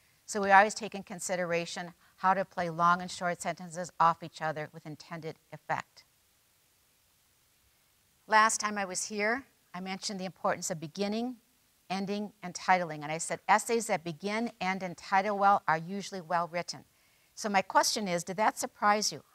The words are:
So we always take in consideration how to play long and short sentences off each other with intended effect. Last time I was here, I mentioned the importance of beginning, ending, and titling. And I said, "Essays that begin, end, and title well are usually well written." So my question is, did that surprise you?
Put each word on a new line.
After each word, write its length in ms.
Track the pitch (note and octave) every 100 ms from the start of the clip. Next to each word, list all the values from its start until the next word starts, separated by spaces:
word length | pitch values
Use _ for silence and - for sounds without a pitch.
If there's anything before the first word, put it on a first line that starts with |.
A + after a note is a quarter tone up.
| _ _ -
So 160 | G#3+
we 80 | G3
always 220 | G3 G#3+
take 220 | - G3+ G3
in 80 |
consideration 920 | F#3+ F3+ - F#3 F3 E3+ E3+ - F3 - _ _
how 160 | F#3
to 100 | F#3+
play 260 | F#3+ - F3
long 300 | D#3+ E3+ F3
and 100 | F3+
short 300 | - F3+ F3
sentences 500 | F#3+ E3 F3+ D#3+ F3+ -
off 240 | E3 E3
each 180 | D#3+ -
other 280 | D#3 D3+ D3+
with 140 | D#3+ D#3+
intended 500 | D3 - E3+ D#3+ - _
effect. 500 | D#3 - D#3+ - _ _ _ _ _ _ _ _ _ _ _ _ _ _ _ _ _ _ _ _ _ _ _ -
Last 340 | G#3+ A3 -
time 180 | G#3 G#3
I 80 | G3
was 200 | F3+ -
here, 400 | G#3+ G#3 B3 C4 _ _ F3+
I 40 |
mentioned 380 | F#3 F#3+ - F#3+
the 60 | F#3
importance 460 | - G3+ - F3+
of 80 | F3
beginning, 580 | D#3+ F#3+ G3+ G#3+ A#3+ B3 _ _ _ _ -
ending, 420 | F#3+ G3 G3+ G#3 -
and 140 | F3+ E3+
titling. 480 | - F#3 F3 D3+
And 80 | D3
I 80 | D#3+
said, 200 | - E3 -
"Essays 380 | G#3 - A#3 G#3+
that 180 | F#3
begin, 480 | E3+ D3+ G3 G#3+ A#3 -
end, 220 | F#3 F#3+
and 160 | F#3 E3
title 400 | - F#3+ G3+ G3+
well 240 | G3 G3+ -
are 100 | D#3+
usually 440 | E3 G3+ F#3+ F#3+
well 260 | D#3 F3 E3+
written." 380 | F3 E3+ C#3+ - _ _ _ _ -
So 140 | A3
my 120 | G3
question 460 | G3 D4+ C4 - G#3
is, 160 | F3
did 140 | E3+ F#3
that 200 | G#3+ -
surprise 540 | B3+ - G#3 G#3 G3+
you? 120 | D3 -